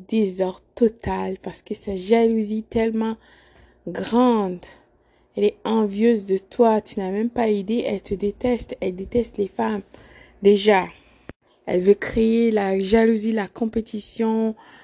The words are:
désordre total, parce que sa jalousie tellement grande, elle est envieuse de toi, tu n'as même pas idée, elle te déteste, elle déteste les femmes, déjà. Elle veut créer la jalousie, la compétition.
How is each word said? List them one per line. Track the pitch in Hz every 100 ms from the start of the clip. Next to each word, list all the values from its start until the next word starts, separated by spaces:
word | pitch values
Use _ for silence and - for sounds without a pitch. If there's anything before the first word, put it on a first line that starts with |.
| 185
désordre | 220 196 185 185 - _ -
total, | 226 226 202 190 190 190
parce | 185 -
que | -
sa | 208 - 190
jalousie | 185 233 226 220 208 214
tellement | - 233 226 220 220 220 _ _ _ _ _ _ -
grande, | 175 185 233 254 226 190 180 - - _ _ _ _ _ -
elle | 208
est | -
envieuse | - 220 214 202 233 220 196
de | 190
toi, | - - 233 214
tu | - -
n'as | 190
même | 196 233
pas | 247 226
idée, | 208 190 233 -
elle | 196
te | -
déteste, | 196 202 - 247 226 - -
elle | 190 180
déteste | 190 240 226 -
les | 190
femmes, | - 220 208 - - - - - _
déjà. | 196 208 208 196 175 - _ _ - - _ _ -
Elle | 180
veut | 185
créer | 202 - 233 226 226 233
la | 208 196 190
jalousie, | 190 226 226 220 220
la | 220 190
compétition. | - 226 226 220 208 - - 220 220 220 220 - -